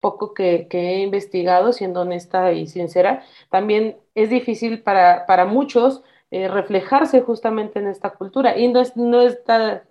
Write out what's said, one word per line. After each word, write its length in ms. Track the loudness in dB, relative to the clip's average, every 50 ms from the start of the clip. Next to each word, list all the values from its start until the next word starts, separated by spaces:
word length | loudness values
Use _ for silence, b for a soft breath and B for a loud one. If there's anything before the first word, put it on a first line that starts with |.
poco 340 | -4 -4 -4 -4 -12 -12 -6
que, 320 | -4 0 0 0 0 -2 -6
que 260 | -8 -6 -4 -4 -4
he 60 | -4
investigado, 720 | -4 -4 -4 -6 -8 -6 -6 -4 -2 2 2 2 2 2 0
siendo 280 | -2 -4 -6 -4 -4
honesta 520 | -4 -4 -6 -8 -8 _ -4 0 0 0 0
y 140 | -2 -6
sincera. 580 | -10 -8 -8 -8 -4 0 2 2 2 2 -2 B B B B B B
También 480 | -2 -2 0 0 0 0 0 -2 -6 -12 _ _ _
es 160 | -2 0 2
difícil 520 | 0 -2 -2 -2 -6 -4 -4 -6 -6 -6 _
para, 440 | 0 2 6 6 6 6 4 2
para 180 | 2 2 2 4
muchos, 560 | 2 2 0 -2 2 0 2 2 2 0 -2 b b b b b _
eh, 180 | -8 -6 -6 -4
reflejarse 720 | -4 -4 -4 -2 -2 -4 -2 0 0 0 0 4 2 2 2
justamente 560 | 2 -6 -4 -4 -4 -4 -4 -6 -6 -8 -6
en 80 | -6 -6
esta 220 | -8 -6 _ -10
cultura, 460 | -10 _ -14 -8 _ 0 0 0 2
y 120 | 2 0 2
no 120 | 4 2
es, 160 | 0 0 -2
no 240 | -4 -2 2 4 4
está 640 | 4 4 2 -2 -2 0 0 0 2 -2 -4 -8 -12 _